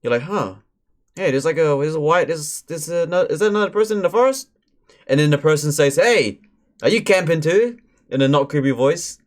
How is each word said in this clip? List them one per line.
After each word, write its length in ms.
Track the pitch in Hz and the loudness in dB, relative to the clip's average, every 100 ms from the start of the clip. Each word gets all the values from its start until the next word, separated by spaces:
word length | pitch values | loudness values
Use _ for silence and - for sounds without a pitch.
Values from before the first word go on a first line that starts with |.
You're 100 | 123 | -2
like, 100 | 120 | -4
Huh. 340 | 147 202 107 95 _ _ _ _ _ - | -2 -6 -6 -10 _ _ _ _ _ -4
Hey, 140 | 147 | -2
there's, 140 | 135 | 0
like, 140 | 151 156 | -2 0
a, 180 | 156 139 | 0 0
there's 140 | 151 | -2
a 60 | 156 | -2
white, 260 | 147 175 156 | 0 0 0
there's, 360 | 160 147 - | -4 -8 -12
there's 260 | _ 160 151 | _ -12 -6
another, 400 | 170 165 180 180 | -4 -2 0 -2
is 100 | 156 | 0
there 100 | 214 | 0
another 220 | 208 202 | 0 -2
person 280 | 202 214 208 | -2 -2 0
in 40 | |
the 80 | 180 | 0
forest? 380 | 202 254 269 - _ _ _ _ _ - | 2 2 0 -10 _ _ _ _ _ -2
And 140 | 135 | 2
then 100 | 151 | 2
the 80 | 147 | 2
person 320 | 160 151 147 | 2 0 0
says, 260 | 147 143 143 | 2 2 2
Hey, 440 | 220 220 113 101 _ _ _ _ | 2 2 0 -6 _ _ _ _
are 60 | 117 | 0
you 140 | 220 | 0
camping 380 | 208 190 165 165 | 2 0 2 0
too? 380 | 156 185 240 240 _ _ _ | 2 2 0 -4 _ _ _
In 100 | 131 | 0
a 80 | 135 | 2
not 200 | 147 139 | 2 0
creepy 240 | 147 135 | 0 -2
voice. 460 | 120 135 170 - - | 0 0 0 -6 -16